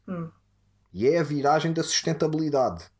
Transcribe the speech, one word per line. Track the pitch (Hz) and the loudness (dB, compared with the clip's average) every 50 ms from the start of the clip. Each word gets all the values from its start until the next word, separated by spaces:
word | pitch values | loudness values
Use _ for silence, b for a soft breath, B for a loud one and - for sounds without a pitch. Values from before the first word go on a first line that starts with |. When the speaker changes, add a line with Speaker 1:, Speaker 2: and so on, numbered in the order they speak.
| _ | _
Speaker 1:
Hum. | - 185 175 165 165 - _ _ _ _ _ _ _ _ _ _ _ - | -10 -10 -10 -10 -12 -14 _ _ _ _ _ _ _ _ _ _ _ -8
Speaker 2:
E | 90 110 135 | 0 2 2
é | 160 170 | 4 2
a | 156 | 2
viragem | 147 151 143 135 143 151 156 156 165 165 | 0 -2 0 2 4 2 4 2 0 -2
da | 165 160 | -2 -2
sustentabilidade. | - - - - 165 160 165 165 156 156 156 160 151 139 135 127 107 85 82 - - _ _ | 0 -2 -2 0 -2 -2 0 0 0 0 0 -2 0 2 2 2 2 0 -4 -12 -16 _ _